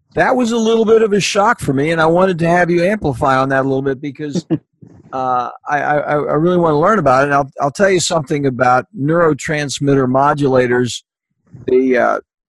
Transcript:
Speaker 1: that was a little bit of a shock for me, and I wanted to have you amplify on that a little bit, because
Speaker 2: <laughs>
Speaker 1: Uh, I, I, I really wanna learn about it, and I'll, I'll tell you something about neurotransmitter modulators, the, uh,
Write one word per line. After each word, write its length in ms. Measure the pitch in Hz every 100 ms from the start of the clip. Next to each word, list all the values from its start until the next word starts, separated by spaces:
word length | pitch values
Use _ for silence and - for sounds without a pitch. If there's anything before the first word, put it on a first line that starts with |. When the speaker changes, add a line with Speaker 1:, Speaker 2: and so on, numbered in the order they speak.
| _
Speaker 1:
that 220 | 151 196 254
was 160 | 226
a 60 | 233
little 260 | 220 226
bit 160 | 214 226
of 140 | 220
a 60 | 202
shock 400 | 151 202 214 240
for 120 | -
me, 180 | 135 156
and 120 | 165
I 40 | 160
wanted 320 | 170 190 165
to 80 | 165
have 200 | 180 170
you 120 | 175
amplify 540 | 180 214 151 120 143 131
on 100 | 135
that 100 | 135
a 80 | 135
little 120 | 135
bit, 160 | 139 131
because 440 | 147 135 151 139 - 156
Speaker 2:
<laughs> 80 | - _ - - -
Speaker 1:
Uh, 380 | 131 131 123 120 - -
I, 120 | 143
I, 160 | 135 147
I 360 | 143 147 147
really 220 | 147 170 180
wanna 220 | 165 147
learn 200 | 180 214
about 240 | 143 127
it, 40 | 143
and 80 |
I'll, 160 | 143 139 -
I'll 100 | 143
tell 200 | - 196
you 100 | 185
something 460 | - 170 135 147 139
about 400 | 120 127 127 - -
neurotransmitter 1080 | 143 170 165 143 - 151 143 - 139 139 127
modulators, 920 | 131 143 147 143 131 123 123 123 - - _ _ _ _ - -
the, 280 | 127 131 120
uh, 220 | 110 104 - _